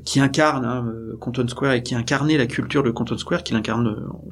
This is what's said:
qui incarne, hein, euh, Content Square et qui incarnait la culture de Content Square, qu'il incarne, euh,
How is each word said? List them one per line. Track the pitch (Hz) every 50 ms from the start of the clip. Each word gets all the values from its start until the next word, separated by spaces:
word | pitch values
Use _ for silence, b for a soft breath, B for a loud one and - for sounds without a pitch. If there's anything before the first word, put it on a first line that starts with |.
| -
qui | - - 139
incarne, | 135 135 135 156 151 151 139 131 123
hein, | 117 123 123 120
euh, | 113 113 113 113 110 113
Content | 117 - 127 120 127 123
Square | 120 123 - 143 135 127
et | 120 120
qui | - 127
incarnait | 117 117 - 143 135 143 151 156
la | 143 123
culture | 123 - - 117 120 - 143 123
de | 117
Content | 117 - 117 - 117
Square, | - - - 175 170 -
qu'il | - 120
incarne, | 110 107 110 113 117 120
euh, | 110 107 - - - - - - -